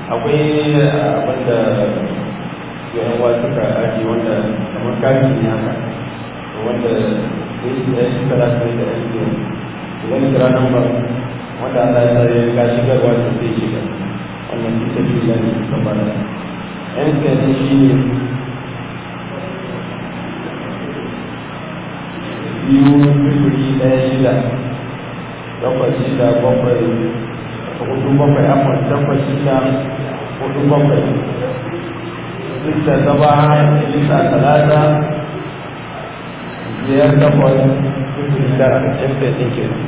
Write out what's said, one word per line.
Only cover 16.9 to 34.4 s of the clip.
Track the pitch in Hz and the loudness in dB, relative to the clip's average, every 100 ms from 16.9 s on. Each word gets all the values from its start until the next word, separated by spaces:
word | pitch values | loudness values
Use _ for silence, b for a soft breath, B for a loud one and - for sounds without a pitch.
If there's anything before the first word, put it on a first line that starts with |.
Yan | 123 151 | -2 0
uwa | 143 151 | 2 2
ne | 131 131 | 2 2
shi | 135 135 139 | 2 4 6
ne | 135 131 120 120 - - - - - - - - - - - - - - - - - - - - - - - - - - - - - - - - - - - - - - - - - - 120 120 | 6 6 2 0 -2 -4 -6 -10 -10 -12 -12 -12 -12 -12 -10 -10 -10 -10 -10 -10 -10 -10 -10 -10 -10 -8 -8 -8 -8 -8 -8 -8 -8 -8 -10 -10 -10 -10 -10 -10 -10 -10 -10 -10 -10 -8 -8 -4
biyu | 120 139 139 143 | 4 6 8 6
sifili | 143 143 139 143 143 - 135 131 | 6 6 4 4 2 2 0 2
ɗaya | 127 131 | 2 2
shida, | 131 131 127 131 117 - - - - - - - - - - - | 2 2 2 2 0 -4 -6 -6 -8 -10 -10 -12 -12 -12 -12 -4
takwas | 123 127 131 | -2 0 0
shida | - 127 135 120 | 0 -2 2 2
bakwai, | 120 123 120 117 120 113 113 110 - - - - - - - | 2 2 2 2 2 2 0 -2 -4 -6 -10 -10 -10 -10 -8
hudu | 120 135 139 | -4 -2 2
bakwai, | 139 143 139 | 4 4 4
afwan, | 135 139 139 123 | 4 4 2 2
takwas | 139 143 143 139 | 0 0 0 0
shida | 139 135 139 131 131 131 135 - - - - | 0 0 0 2 2 0 -2 -6 -6 -8 -8
hudu | - 135 139 | -6 -4 0
bakwai. | 143 147 143 143 139 - - - - - - - - - - - - - - - | 2 4 4 2 2 0 -2 -4 -4 -6 -6 -8 -8 -10 -10 -10 -10 -10 -8 -6
Sita | 151 147 156 135 | -2 0 2 2
saba, | 143 147 151 147 147 151 147 147 | 4 4 4 6 6 6 6 4
sita | 147 143 147 147 | 2 0 2 2
talata, | - - | 2 2